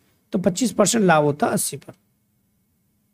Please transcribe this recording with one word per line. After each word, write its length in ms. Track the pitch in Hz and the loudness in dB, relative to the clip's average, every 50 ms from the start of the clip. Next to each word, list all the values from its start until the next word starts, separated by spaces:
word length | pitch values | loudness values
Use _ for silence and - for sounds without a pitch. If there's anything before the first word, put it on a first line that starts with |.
| _ _ _ _ _ _ - | _ _ _ _ _ _ -6
तो 60 | 190 | -2
पच्चीस 340 | 175 202 180 - 262 208 - | -2 -2 -2 -2 -4 -2 0
परसेंट 320 | - 208 175 - 226 196 | 2 2 2 2 2 2
लाभ 200 | 180 160 156 151 | 4 4 4 2
होता 220 | 147 143 - 240 - | 0 0 -2 -2 -2
अस्सी 280 | 226 185 - - - | -2 -2 -4 -6 -10
पर। 160 | 135 - - - _ _ _ _ _ _ _ _ _ _ _ _ _ _ _ _ _ _ _ _ _ _ _ | -12 -16 -20 -20 _ _ _ _ _ _ _ _ _ _ _ _ _ _ _ _ _ _ _ _ _ _ _